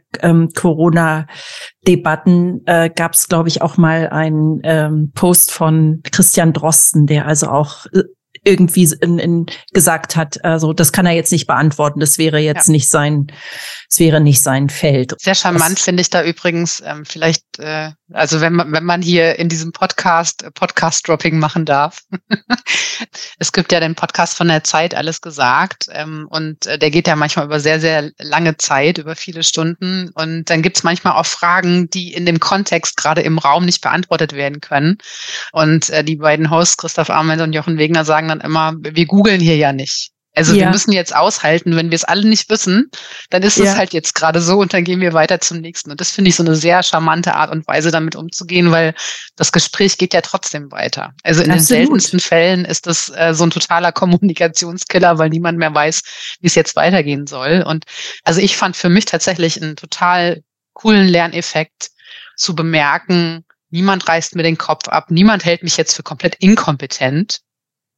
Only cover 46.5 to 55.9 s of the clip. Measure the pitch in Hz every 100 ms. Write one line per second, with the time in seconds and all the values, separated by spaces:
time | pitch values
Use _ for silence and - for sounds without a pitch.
46.5 | 156 165 180 175 160 160 165 175 - 151
47.5 | 160 - 147 165 160 160 165 165 - 175
48.5 | 180 175 165 160 - - - - - 147
49.5 | 170 - - 196 - 180 175 - 190 -
50.5 | 151 139 - - - - - - 160 156
51.5 | 180 156 247 294 226 - 180 - 165 175
52.5 | 180 165 165 175 165 - 135 165 160 170
53.5 | 165 - 170 175 - 185 175 196 160 170
54.5 | - 170 180 - 180 175 160 160 160 170
55.5 | 165 156 151 151